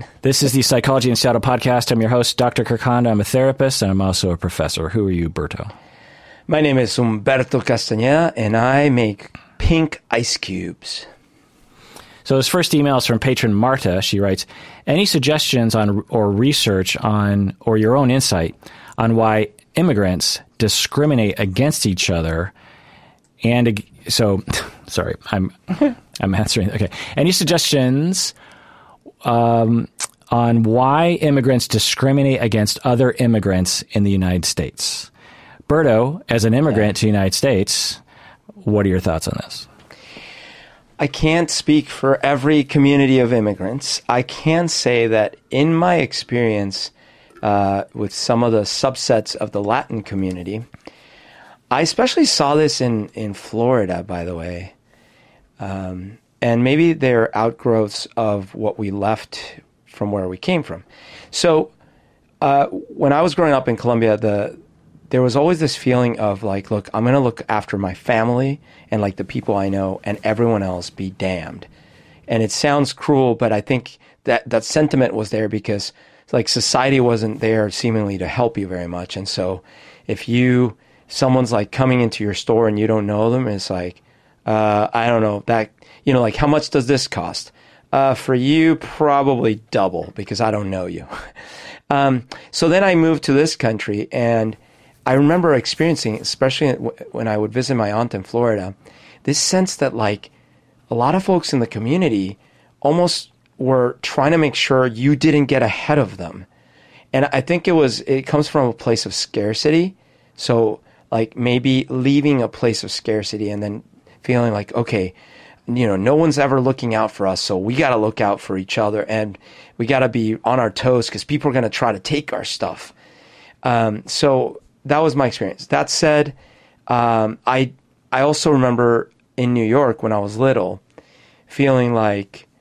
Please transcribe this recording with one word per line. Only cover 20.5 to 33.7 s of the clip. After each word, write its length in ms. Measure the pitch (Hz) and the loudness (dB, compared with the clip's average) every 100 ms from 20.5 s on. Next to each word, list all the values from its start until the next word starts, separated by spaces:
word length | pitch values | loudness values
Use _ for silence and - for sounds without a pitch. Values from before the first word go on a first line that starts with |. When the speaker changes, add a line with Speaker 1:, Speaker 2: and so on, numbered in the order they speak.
| - | -2
Speaker 1:
discriminate 800 | - - - 139 151 127 104 - | -2 0 -2 0 2 2 0 0
against 480 | 98 92 143 - 107 | -2 0 0 0 -2
each 240 | 90 - | -2 -2
other 420 | 85 80 80 95 - - - - - - _ _ _ | -2 -2 -4 -6 -10 -20 -20 -20 -20 -20 _ _ _
and 240 | 117 123 117 | 0 2 2
ag-," 200 | 104 - - - | 0 -8 -14 -4
so, 340 | - 107 95 - - | 0 2 0 -2 -6
<laughs> 220 | - - - | -8 -14 -10
sorry, 260 | - - - - | -6 -6 -6 -4
I'm, 220 | 101 92 - - | -2 -2 -6 -6
<laughs> 280 | 185 294 240 _ - | 0 0 -2 _ -6
I'm 140 | 98 | -2
answering. 380 | 98 104 117 98 | 0 0 0 -2
Okay. 180 | 104 95 - - 143 | -2 -4 -6 -6 0
"Any 140 | 165 | 0
suggestions, 1040 | - 160 170 - 143 127 135 170 190 - - - - - - - - - - | 2 2 0 2 2 2 2 0 -2 -4 -8 -20 -20 -20 -20 -20 -20 -20 -8
um, 640 | 120 117 117 117 113 117 - - - _ - | 0 2 4 4 2 0 -2 -10 -14 _ -4
on 340 | 120 117 117 | 0 2 2
why 460 | 110 120 131 151 170 170 | 4 4 4 4 2 2
immigrants 480 | 151 139 127 123 - | 2 2 2 0 0
discriminate 720 | 110 - - 135 143 139 131 | -2 0 0 2 2 2 0
against 380 | 117 110 104 - | 0 0 0 -2
other 300 | 127 123 127 | 0 2 2
immigrants 720 | - 120 110 95 92 92 | 2 2 2 2 0 0